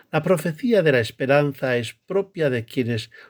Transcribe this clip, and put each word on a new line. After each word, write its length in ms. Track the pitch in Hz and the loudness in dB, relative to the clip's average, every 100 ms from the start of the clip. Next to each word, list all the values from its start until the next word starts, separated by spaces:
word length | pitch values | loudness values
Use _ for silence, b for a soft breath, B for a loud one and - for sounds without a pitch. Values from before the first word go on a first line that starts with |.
| B | B
La 140 | 160 | -4
profecía 600 | 160 180 175 156 240 214 | 0 0 0 -4 0 2
de 100 | 160 | 4
la 80 | 131 | 4
esperanza 760 | 113 - 131 143 147 135 131 123 | 2 -4 2 2 2 -2 -2 -2
es 180 | 117 | -4
propia 560 | - - 190 196 - 151 | -12 -6 -4 -4 -2 -2
de 140 | 123 | -2
quienes 480 | 117 - 117 120 - B B | -4 -4 -2 -2 -6 B B